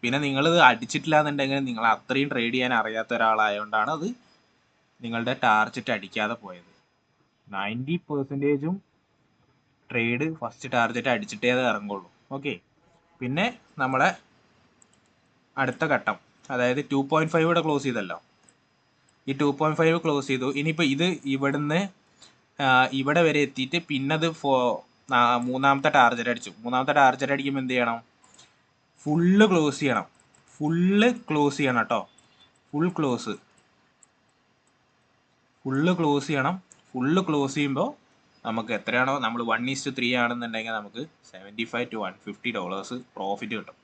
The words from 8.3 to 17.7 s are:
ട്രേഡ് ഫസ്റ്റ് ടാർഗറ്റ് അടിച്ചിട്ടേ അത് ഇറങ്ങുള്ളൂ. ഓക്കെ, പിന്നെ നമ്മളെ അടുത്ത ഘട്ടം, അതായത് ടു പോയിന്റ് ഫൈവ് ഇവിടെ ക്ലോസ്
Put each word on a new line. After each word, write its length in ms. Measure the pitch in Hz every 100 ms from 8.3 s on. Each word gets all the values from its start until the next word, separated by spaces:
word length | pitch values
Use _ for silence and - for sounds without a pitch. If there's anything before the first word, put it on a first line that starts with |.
| 143 143 143 151 190 _ _ _ _ _ _ _ _ _ _ _
ട്രേഡ് 360 | 123 117 123 156 160
ഫസ്റ്റ് 300 | 113 - 131
ടാർഗറ്റ് 360 | 123 117 120 120
അടിച്ചിട്ടേ 380 | 120 104 107 123
അത് 80 | 123 127
ഇറങ്ങുള്ളൂ. 380 | 107 104 101 87 _ _ 135
ഓക്കെ, 180 | 139 92 _ _ _ _ _ _
പിന്നെ 260 | 123 143 220 247 _ -
നമ്മളെ 260 | 131 131 156 - _ _ _ _ _ _ _ _ _ _ _ _ _ -
അടുത്ത 220 | 135 - 160
ഘട്ടം, 240 | 139 - 101 _ _ -
അതായത് 280 | 127 123 127 143
ടു 80 | 139 139
പോയിന്റ് 220 | 156 151 165
ഫൈവ് 100 | 160
ഇവിടെ 140 | 170
ക്ലോസ് 180 | 160